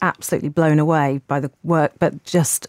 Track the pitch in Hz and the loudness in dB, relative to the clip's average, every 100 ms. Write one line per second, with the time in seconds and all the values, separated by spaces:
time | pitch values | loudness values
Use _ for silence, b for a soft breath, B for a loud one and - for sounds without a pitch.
0 | 190 - - - 147 156 160 151 151 160 | -4 -4 -6 -4 -2 0 2 4 2 2
1 | 139 139 - 143 135 - 160 165 147 - | 0 -2 -4 -4 -4 -8 -2 0 0 0
2 | 170 143 - 180 147 - | -2 -2 -2 0 0 -2